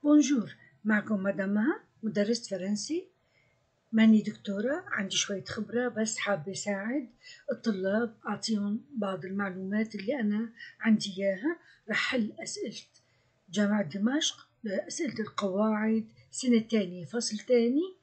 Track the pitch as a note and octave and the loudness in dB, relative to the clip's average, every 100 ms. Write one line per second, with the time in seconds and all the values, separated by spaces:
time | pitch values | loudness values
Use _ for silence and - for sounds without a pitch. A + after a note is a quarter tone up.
0 | D4 D4+ B3+ C#4 E3+ - - _ G#3 G#3+ | 8 8 8 2 0 -8 -20 _ 2 2
1 | G3+ G#3+ F#3+ G3 G3 G#3 A#3 G#4+ - _ | 2 -2 0 0 0 2 2 0 -6 _
2 | A3 F#3 G3+ A#3 - F#3+ F#3 G#3 - D#4+ | -4 0 0 0 -2 -6 -4 -4 -4 -6
3 | F#4 _ _ _ _ _ _ _ _ A3 | -6 _ _ _ _ _ _ _ _ 4
4 | A3 G#3+ G#3 - - G3 A#3+ D#4 F4+ - | 8 8 4 -8 -8 -4 -2 -2 -4 -6
5 | F#3+ - - G3 F#3 - G#3 A#3 B3 A3+ | -2 -2 -2 -4 -6 -8 -4 -2 -2 0
6 | A3 - - G3 D3+ F#3 - G3 G#3 C4+ | -2 -2 -2 -2 -2 -8 -4 -4 -2 -4
7 | B3 _ - - - B3 A#3 G3 F#3+ G#3 | -4 _ -20 -20 -8 -4 -2 -2 0 0
8 | A#3 - - G3+ - G#3+ G3+ G#3+ - C#4+ | -2 -6 -8 -6 -2 -2 0 -4 -6 -4
9 | G3+ F#3 F3+ G3 G3+ F#3 F#3+ G#3 A3 G#3 | -4 -4 -6 -4 -4 -4 -4 -2 -2 -4
10 | G3 C#4 G#3+ G#3 A3+ - - - A3+ A3 | -4 0 0 0 -2 -8 -20 -4 2 2
11 | - F#3 G3 F#3+ C4 E4+ - _ - G#3 | 2 -2 -2 0 -2 -4 -10 _ -6 -4
12 | - C4 G#3+ - - G#4 E4+ - - _ | 0 0 -2 -4 -10 -6 -8 -8 -16 _
13 | _ _ _ _ _ F3+ G3+ G#3+ F3+ F#3+ | _ _ _ _ _ 0 2 2 -2 0
14 | G#3 C#4 D#4+ - - _ A3 F#3+ - - | 0 0 -2 -6 -18 _ -6 -4 -6 -4
15 | E4 - G#3+ - G3+ F#3 G#3+ G#3+ G#3+ A3 | -4 -2 -6 -2 -2 0 2 2 2 0
16 | A3 - - - C4 A#3 A3 A3+ F#3 F3+ | -2 -14 -16 -6 4 4 4 0 0 -4
17 | E3+ A#3 A#3 G#3+ - B3 A#3 C4+ F#4 F#4 | -6 -4 -4 -6 2 4 4 2 0 -6